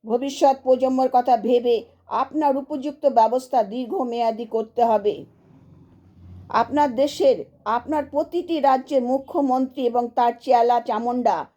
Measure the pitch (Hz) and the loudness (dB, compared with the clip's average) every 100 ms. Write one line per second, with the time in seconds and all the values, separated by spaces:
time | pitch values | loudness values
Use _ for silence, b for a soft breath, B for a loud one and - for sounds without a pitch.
0 | 220 240 277 277 285 269 254 254 262 262 | -4 -4 -4 2 2 2 0 2 2 0
1 | 262 254 247 233 220 240 240 226 - _ | 2 2 2 0 2 0 2 -2 -4 _
2 | - 220 269 302 294 269 269 294 285 294 | -8 -6 -4 0 0 0 -4 -8 -8 -2
3 | 285 233 220 254 254 262 202 233 240 370 | 0 4 2 0 -2 -2 -2 -6 -6 -4
4 | 247 233 226 220 233 220 220 - 233 214 | -4 -2 -2 -2 -6 -6 -6 -2 0 2
5 | 208 151 - _ _ _ - - - _ | 0 -4 -14 _ _ _ -20 -20 -20 _
6 | _ _ - - - 214 226 285 294 233 | _ _ -20 -20 -4 -2 0 0 0 0
7 | 277 - 285 208 - _ 208 240 262 302 | -2 2 2 2 -4 _ -4 -4 -2 -6
8 | 277 285 311 349 339 320 269 262 262 277 | -2 -4 -4 -6 -4 0 2 2 2 -2
9 | 247 269 269 349 277 254 262 277 240 240 | 0 -4 -2 -2 0 0 -2 -2 -2 0
10 | 240 247 240 247 277 240 240 240 233 214 | -2 0 0 -2 2 4 4 2 0 -4
11 | 233 247 226 170 131 | -2 0 0 0 -6